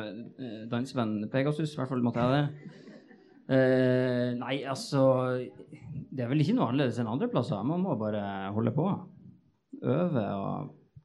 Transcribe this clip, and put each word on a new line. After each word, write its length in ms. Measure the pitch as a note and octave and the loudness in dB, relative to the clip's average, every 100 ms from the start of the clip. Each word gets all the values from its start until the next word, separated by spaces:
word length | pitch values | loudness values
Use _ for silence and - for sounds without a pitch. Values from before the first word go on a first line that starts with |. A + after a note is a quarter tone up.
| G#2+ G2+ A#2 - | -4 -8 -12 -12
eh, 280 | B2+ G#2+ A2+ | -10 -10 -4
dansevenn 600 | A#2+ C3 C3+ A2 G#2+ G#2+ | -4 -2 -2 0 -2 -2
Pegasus, 440 | C3+ C#3 D3 D3+ | 0 0 0 -2
i 20 | - | -2
hvert 120 | C3 | -4
fall 140 | C3 | 0
måtte 200 | A#2+ A#2 | 0 2
jeg 80 | B2 | 2
det. 400 | C#3 D3 - - - - - - - - - - | 4 2 -2 -14 -18 -20 -20 -20 -20 -20 -16 2
Eh, 880 | C3 C3 B2+ B2+ B2+ B2+ B2 B2 B2 | 4 6 6 6 4 4 2 0 -2
nei, 240 | B2 C3+ | -2 -4
altså, 380 | C3 C3 - C#3 C3+ B2+ B2+ B2+ B2 - - - - - - | -4 -6 0 4 6 6 2 -2 -4 -12 -20 -18 -12 -12 -8
det 60 | C#3+ | -6
er 40 | A#2 | 0
vel 120 | D3+ | 2
ikke 140 | D3+ | 4
noe 140 | B3 C3+ | 2 2
annerledes 280 | C3 C3 A2 | 2 0 0
enn 80 | A#2 | -2
andre 180 | B2 A#3+ | -2 -2
plasser. 340 | G#3 - G2+ | 0 0 0
Man 180 | A2+ F3 | -2 0
må 160 | F#3+ B2 | -2 -2
bare 540 | G#2+ G#2+ G2+ G2 G2 | -2 -2 -4 -6 -4
holde 200 | G#2 A#2 | -2 -2
på. 140 | B2 F3+ - - - - - _ _ _ - | 0 -2 -2 -6 -18 -20 -20 _ _ _ -8
Øve 420 | B2+ C#3 F3+ C#3+ G2+ | -2 0 0 0 -2
og 380 | G2+ G2 F#2+ G2 - _ - | -4 -4 -6 -8 -14 _ -20